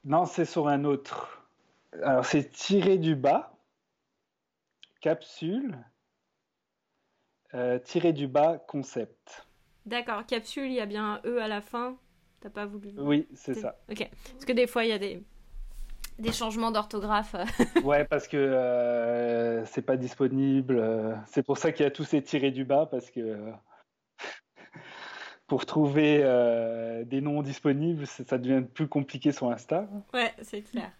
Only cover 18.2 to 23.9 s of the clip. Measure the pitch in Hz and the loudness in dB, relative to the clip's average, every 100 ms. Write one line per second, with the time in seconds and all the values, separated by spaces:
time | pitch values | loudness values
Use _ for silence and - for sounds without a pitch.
18.2 | - 147 139 131 127 123 120 120 117 120 | 0 0 4 4 4 2 2 2 2 0
19.2 | 120 117 117 113 113 - 131 131 127 - | 2 2 2 0 -2 -6 0 0 0 0
20.2 | 135 135 135 135 131 123 110 113 110 110 | 0 2 4 2 4 2 2 0 -2 -4
21.2 | 107 - 131 139 165 - 143 139 151 151 | -4 -4 0 0 0 2 0 2 0 0
22.2 | 135 147 135 127 131 139 156 127 120 127 | 0 0 0 0 2 2 2 -2 -6 -8
23.2 | 113 107 107 110 _ - _ | -6 -6 -10 -14 _ -20 _